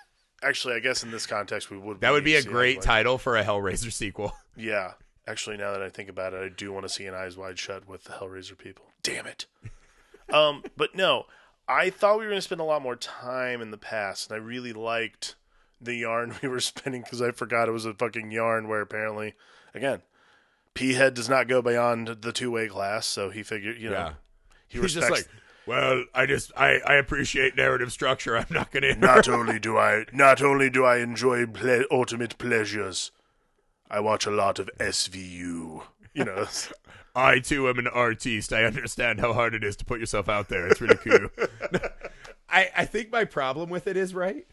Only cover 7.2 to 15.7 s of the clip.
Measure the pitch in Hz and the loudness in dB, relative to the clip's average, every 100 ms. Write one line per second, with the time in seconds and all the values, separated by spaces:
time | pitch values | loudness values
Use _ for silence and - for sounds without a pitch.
7.2 | 92 90 95 92 - 98 98 92 - - | -12 -12 -14 -12 -10 -12 -14 -20 -18 -14
8.2 | 95 95 95 95 - 95 _ _ - 95 | -14 -14 -16 -18 -20 -20 _ _ -8 -8
9.2 | - - - _ - - _ _ _ - | -10 -16 -18 _ -20 -20 _ _ _ -20
10.2 | - 151 151 143 - - 151 175 185 123 | 0 2 2 0 -8 -6 -4 0 2 2
11.2 | - - _ _ - 131 180 180 202 214 | -2 -16 _ _ -2 2 2 2 2 2
12.2 | 214 202 - 175 160 151 131 120 - - | 0 -4 -4 -4 0 -2 -2 -6 -10 -12
13.2 | 123 127 127 120 110 104 - 110 101 92 | -8 -4 -4 -4 -8 -12 -8 -4 -4 -6
14.2 | - 110 110 123 123 107 113 117 113 - | -8 -10 -8 -10 -10 -8 -4 -2 -4 -8
15.2 | - - _ _ _ | -14 -14 _ _ _